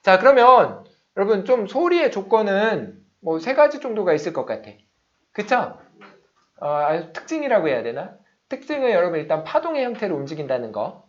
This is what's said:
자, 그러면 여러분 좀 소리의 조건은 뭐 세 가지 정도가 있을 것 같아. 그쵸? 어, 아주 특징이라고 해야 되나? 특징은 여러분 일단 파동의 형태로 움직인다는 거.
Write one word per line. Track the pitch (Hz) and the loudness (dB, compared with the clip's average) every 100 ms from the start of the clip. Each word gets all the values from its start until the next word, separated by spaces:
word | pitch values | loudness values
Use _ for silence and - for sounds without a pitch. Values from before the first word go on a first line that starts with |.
자, | - 185 | 4 6
그러면 | 240 269 240 247 113 - - _ _ - | 6 8 8 8 4 -2 -20 _ _ -4
여러분 | 196 208 196 | 0 0 2
좀 | 254 202 | 0 0
소리의 | 262 349 349 285 | 0 2 2 2
조건은 | 202 196 226 208 196 220 185 107 - _ _ | -2 0 0 2 0 0 -2 -8 -16 _ _
뭐 | 175 160 | -6 -4
세 | 170 | -2
가지 | 269 294 294 | 2 2 2
정도가 | 262 214 180 | -6 -2 0
있을 | 151 170 | 0 -2
것 | 139 123 | -6 -6
같아. | 107 107 - _ _ _ _ _ | -8 -10 -20 _ _ _ _ _
그쵸? | - 208 247 151 - _ _ - _ _ _ _ _ | -10 -2 -2 -2 -10 _ _ -20 _ _ _ _ _
어, | 147 | -4
아주 | 147 147 160 165 | -2 -2 -2 -6
특징이라고 | - - 320 285 214 160 | -16 -8 -6 0 0 2
해야 | 123 | -2
되나? | 117 127 190 - _ _ _ | -4 -8 -12 -18 _ _ _
특징은 | 269 - 294 254 | -14 -8 -2 0
여러분 | 190 175 160 | 2 0 -2
일단 | 151 156 | -2 -4
파동의 | 156 311 339 302 247 | -2 -4 -2 -4 -4
형태로 | 233 202 151 | -4 -6 -4
움직인다는 | 139 156 139 127 117 | -6 -10 -4 -4 -4
거. | 104 127 - | -8 -8 -10